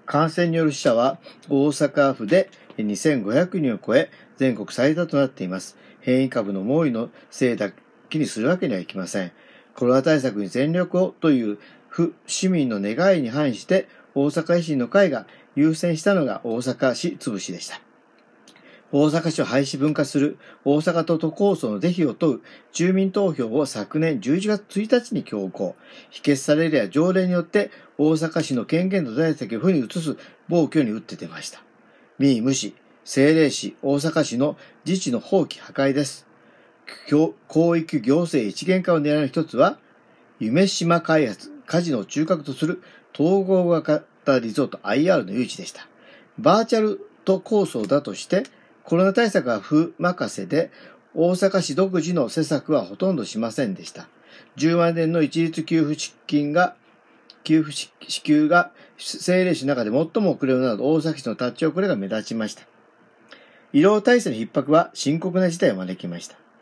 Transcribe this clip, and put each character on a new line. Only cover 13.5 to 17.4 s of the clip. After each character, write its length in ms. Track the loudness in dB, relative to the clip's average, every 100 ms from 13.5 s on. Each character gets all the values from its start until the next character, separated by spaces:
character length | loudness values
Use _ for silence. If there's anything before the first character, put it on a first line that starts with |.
し 120 | -2 0
て、 220 | -2 -2 -14 -8 -2
大 120 | 0
阪 300 | 0 0 0
維 40 |
新 160 | 0 -2
の 100 | 2
会 220 | 2 2
が 180 | 0 -8 -20 _ 2
優 200 | 2 2
先 220 | -2 0
し 60 |
た 100 | 2
の 120 | 2 0
が 160 | -4
大 140 | -4 -4
阪 360 | -4 0 0 0
市 220 | -4 -6
潰 200 | -8
し 120 | -8